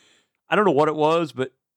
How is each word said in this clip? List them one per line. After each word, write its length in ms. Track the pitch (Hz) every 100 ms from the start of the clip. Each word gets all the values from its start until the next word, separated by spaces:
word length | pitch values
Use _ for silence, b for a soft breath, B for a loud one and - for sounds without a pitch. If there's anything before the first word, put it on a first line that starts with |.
| b b b b -
I 80 | 175
don't 80 |
know 60 | 208
what 180 | 139 156
it 60 |
was, 380 | 156 151 165 160
but 200 | 120 131 - _